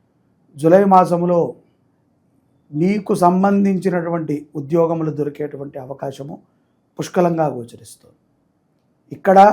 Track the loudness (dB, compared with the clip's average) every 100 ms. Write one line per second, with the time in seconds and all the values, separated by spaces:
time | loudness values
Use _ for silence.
0 | _ _ _ _ _ -4 4 4 6 4
1 | 4 0 0 -2 -2 -8 _ _ _ _
2 | _ _ _ _ _ _ _ -4 -2 -2
3 | -4 2 2 4 2 2 0 0 -2 -4
4 | -4 -6 -6 -8 -8 -14 -4 0 0 0
5 | -6 -6 -8 -6 -12 -12 -16 -16 -16 -12
6 | -12 -12 -16 -18 _ _ _ _ _ -14
7 | -6 0 0 0 -4 -6 -14 -20 -20 -20
8 | _ _ _ _ _ _ _ _ _ _
9 | _ -6 2 6 6